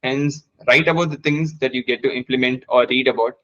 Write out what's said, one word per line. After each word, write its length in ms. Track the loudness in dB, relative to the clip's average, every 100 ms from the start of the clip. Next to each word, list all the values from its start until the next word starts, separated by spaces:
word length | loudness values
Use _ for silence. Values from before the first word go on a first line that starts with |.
Hence, 420 | -4 -2 -2 -4 _ _ 2
write 200 | 2 4
about 240 | 0 0
the 60 | -2
things 400 | -2 -2 -2 -2
that 140 | -4
you 100 | -4
get 180 | -4 -2
to 80 | -2
implement 520 | -4 -4 -2 0 -2 0
or 180 | 2 4
read 200 | 2 2
about. 260 | 0 -2 -4